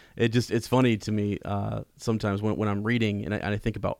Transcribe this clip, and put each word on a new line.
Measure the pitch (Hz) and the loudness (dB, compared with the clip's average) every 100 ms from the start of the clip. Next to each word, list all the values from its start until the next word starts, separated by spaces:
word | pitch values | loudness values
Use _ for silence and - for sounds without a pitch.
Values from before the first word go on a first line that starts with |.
| - - | -12 0
it | 117 | 2
just, | 120 113 | 2 2
it's | 113 - | -2 2
funny | 123 127 110 | 4 4 2
to | - | 0
me, | 107 104 101 | 0 0 -2
uh, | - 101 104 110 - - | -4 -4 -4 -6 -10 -8
sometimes | - 113 107 98 | -2 0 0 0
when, | 107 104 | 0 0
when | 107 | 0
I'm | 101 | 0
reading | 107 120 110 101 90 | 0 2 2 0 -2
and | 104 | -4
I, | |
and | 98 | -2
I | 101 | -2
think | 117 104 | -2 -2
about | 101 | -4